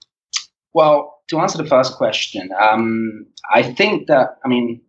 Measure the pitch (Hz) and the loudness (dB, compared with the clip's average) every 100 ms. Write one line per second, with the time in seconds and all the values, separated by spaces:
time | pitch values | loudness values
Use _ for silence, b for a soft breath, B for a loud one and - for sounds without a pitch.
0 | _ _ _ - - _ _ 165 156 147 | _ _ _ -10 -10 _ _ 2 4 4
1 | - - - 160 190 165 151 127 127 - | 0 -14 -8 -4 -2 -4 0 2 2 -2
2 | - - - - 92 95 107 113 113 113 | -4 -2 -6 -8 -6 0 2 2 0 -2
3 | 110 107 - - - - 135 123 202 175 | -4 -8 -18 -16 0 0 2 0 0 0
4 | 156 139 120 - 131 123 120 117 | 2 2 2 -4 -2 -2 -2 -6